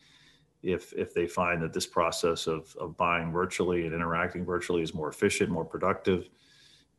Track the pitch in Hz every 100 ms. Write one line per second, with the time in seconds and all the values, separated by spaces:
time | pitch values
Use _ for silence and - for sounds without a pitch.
0 | _ _ _ _ _ _ - 87 - -
1 | 90 - 85 - 87 87 82 90 - -
2 | 82 80 85 82 - 80 - - 87 76
3 | 87 85 82 82 92 - 90 87 82 82
4 | 85 85 90 87 87 87 - 87 80 80
5 | 76 - 101 - 98 85 80 92 90 95
6 | - 92 - _ _ - - - _